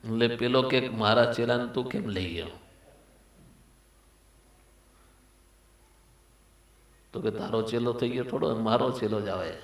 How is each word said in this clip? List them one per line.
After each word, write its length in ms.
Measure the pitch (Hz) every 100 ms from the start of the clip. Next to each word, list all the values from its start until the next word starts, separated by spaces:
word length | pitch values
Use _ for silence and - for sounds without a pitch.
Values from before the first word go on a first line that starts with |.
| 113
એટલે 200 | 113 117
પેલો 340 | 120 123 131
કે, 260 | 131 131 127
"મારા 440 | 110 107 113 117
ચેલાને 400 | 117 120 120 123
તું 160 | 127 127
કેમ 200 | - -
લઈ 260 | 95 92
ગયો?" 120 | 85 82 - - - - - - _ _ - - - - _ _ _ _ _ _ _ _ _ _ _ _ _ - _ _ _ _ _ _ _ - _ _ - _ _ _ _ _ - - - -
તો 80 | 117
કે, 100 | 113
"તારો 320 | - 98 113
ચેલો 300 | 110 117 120
થઈ 160 | 120 120
ગયો 160 | 123
થોડો, 340 | 123 131 - 113
મારો 320 | 113 120 131
ચેલો 300 | - 107 107
જ 80 | 101
આવે." 240 | 95 85 80